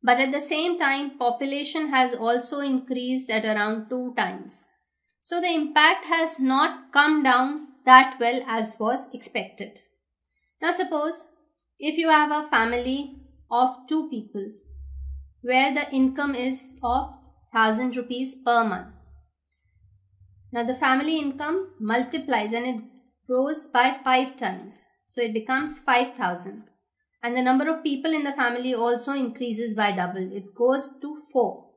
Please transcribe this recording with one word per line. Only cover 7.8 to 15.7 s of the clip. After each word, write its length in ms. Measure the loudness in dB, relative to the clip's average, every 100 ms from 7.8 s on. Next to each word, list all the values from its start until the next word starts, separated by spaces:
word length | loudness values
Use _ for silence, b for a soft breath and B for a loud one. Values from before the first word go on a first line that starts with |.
| 10
that 320 | 10 10 0
well 220 | -2 -2 -2
as 300 | -4 -4 -4
was 280 | -2 -2 -6
expected. 680 | -16 -8 -8 -8 -12 -16 -16 _ _ _ _ _ _ _ _
Now 120 | -4
suppose 540 | -2 -2 -2 -2 -4 -14 _ _ _ _ _
if 180 | -4 0
you 120 | 4
have 260 | 4 4 0
a 140 | 0
family 680 | 0 2 0 -2 -4 -6 -12 -20 _ _
of 280 | 2 2 0 -4
two 220 | -4 -2
people 360 | -8 -8 -10 -10 -14 -20 -18 -16 -14 -12 -12 -16 _
where 320 | 0 2 2